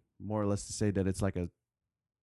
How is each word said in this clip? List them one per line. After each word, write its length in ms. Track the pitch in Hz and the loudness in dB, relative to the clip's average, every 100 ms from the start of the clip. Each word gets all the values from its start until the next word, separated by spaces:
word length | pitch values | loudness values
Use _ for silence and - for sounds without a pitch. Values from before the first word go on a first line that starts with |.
| _ - | _ -12
More 240 | 98 107 | -4 0
or 40 | 101 | 0
less 200 | 101 - | 0 -2
to 40 | |
say 200 | - 107 | 0 2
that 160 | 98 95 | 4 2
it's 140 | 92 | 2
like 140 | 98 90 | 0 0
a 140 | 87 - _ _ _ _ _ _ | -4 -8 _ _ _ _ _ _